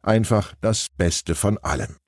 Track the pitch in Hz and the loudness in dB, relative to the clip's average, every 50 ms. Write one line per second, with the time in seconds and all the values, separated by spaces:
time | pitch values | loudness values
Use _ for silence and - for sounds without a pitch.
0 | - 98 110 113 107 - 120 104 - - - _ - 113 107 - - - _ - | 2 2 2 2 4 4 2 0 0 -2 -10 _ 0 0 0 0 -4 -8 _ 0
1 | 90 85 - - - - 82 - - 101 107 - - - - 110 110 - - _ | 0 0 0 -2 -4 -4 -4 0 0 -2 -2 -2 -4 -4 -4 -4 -4 -8 -10 _
2 | _ | _